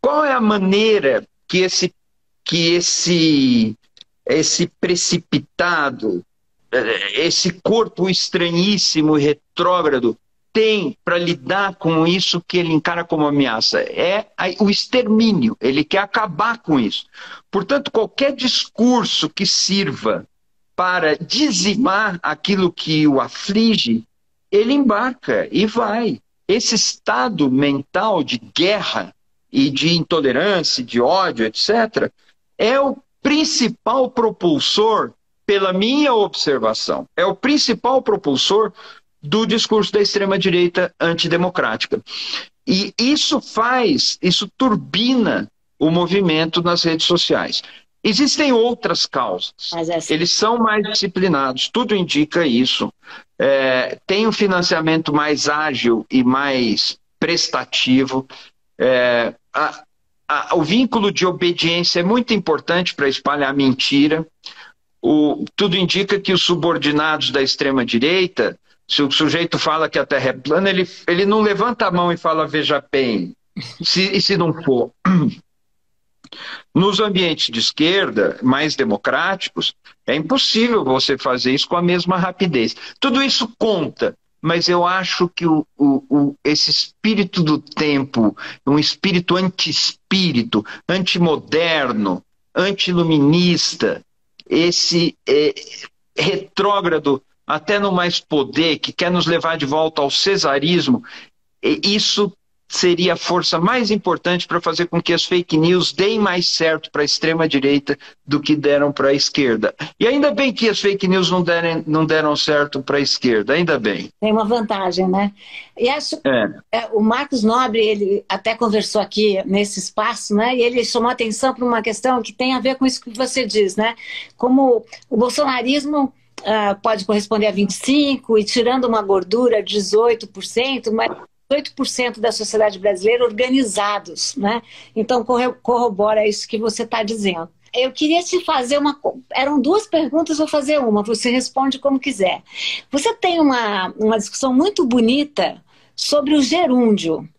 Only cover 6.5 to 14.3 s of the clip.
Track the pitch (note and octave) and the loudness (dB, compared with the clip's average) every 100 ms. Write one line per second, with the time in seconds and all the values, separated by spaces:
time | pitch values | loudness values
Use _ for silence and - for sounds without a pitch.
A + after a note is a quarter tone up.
6.5 | _ _ A#2+ A2 G#2 G2 G#2+ E3 - F#3 | _ _ -2 0 -2 -2 -2 0 0 -2
7.5 | - - A3+ A3 - F#3 F3+ - F#3 E3+ | -4 0 0 0 -2 -2 -2 -2 -2 -2
8.5 | E3+ F#3+ G3+ - D#3 D3+ D3+ C#3+ D3 _ | 0 0 2 0 2 2 4 2 0 _
9.5 | - F3 F3+ D#3 C3+ A#2+ G#2+ _ _ _ | -4 0 2 2 2 0 -2 _ _ _
10.5 | A3 A3 G#3+ D#3+ A2 - F3 E3+ E3 C3 | 0 2 2 -2 -6 -2 -2 0 -4 -2
11.5 | F#3 G3+ - D#3+ D#3+ E3 F#3 - F3+ - | -2 -2 -2 0 2 2 2 0 -4 -2
12.5 | F3+ E3+ D#3+ E3 E3+ E3+ D#3+ D3 C#3+ C3 | -2 0 0 0 -4 -2 0 2 2 0
13.5 | A2+ A2+ F#2+ - - F3 G3+ - | 0 0 0 -2 -2 0 0 -4